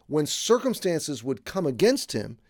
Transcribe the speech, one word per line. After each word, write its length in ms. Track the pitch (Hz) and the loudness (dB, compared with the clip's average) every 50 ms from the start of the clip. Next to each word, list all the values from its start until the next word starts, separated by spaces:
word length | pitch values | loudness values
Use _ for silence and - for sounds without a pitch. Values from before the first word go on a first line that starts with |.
| _ | _
When 200 | - 139 156 147 | -2 0 0 0
circumstances 1000 | 139 - - - - 226 254 - 254 214 - - 185 170 151 - 151 143 110 113 | 0 -2 -2 2 4 4 4 4 0 -2 0 0 0 0 0 -2 -4 -6 -4 -4
would 220 | 135 131 - - | -4 -4 -4 -6
come 180 | - - 190 170 | -8 -4 -2 -2
against 480 | 143 123 107 190 233 277 - - - | 0 2 4 4 4 4 2 -2 -4
him, 240 | - 110 104 110 120 - _ | -4 -4 -4 -6 -10 -16 _